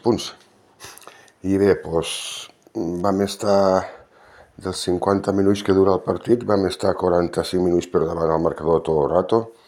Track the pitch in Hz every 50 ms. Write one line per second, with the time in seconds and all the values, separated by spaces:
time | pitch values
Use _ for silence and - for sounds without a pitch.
0 | - 123 107 85 - - - - _ _ _ _ _ _ _ - - - - -
1 | - - - - - _ _ _ - 95 98 98 101 98 92 - - 82 82 82
2 | 82 - - - - - - - - - _ _ _ _ - 110 - 90 90 87
3 | 92 101 98 98 101 98 - - 110 101 98 98 98 95 95 95 92 - - -
4 | - _ _ _ _ - - - - _ _ - - 92 90 - - 95 90 85
5 | - 98 98 98 - 101 98 101 98 98 104 101 - - 95 95 95 98 92 90
6 | - 95 90 87 - 110 120 120 101 101 104 98 95 90 - - 104 95 90 -
7 | 92 90 87 87 87 82 - - 80 - 92 92 90 87 87 87 85 - - 85
8 | 80 82 82 82 82 78 80 80 85 80 76 - 76 80 82 78 - 80 78 76
9 | 71 67 82 92 - - 110 117 110 - - _ _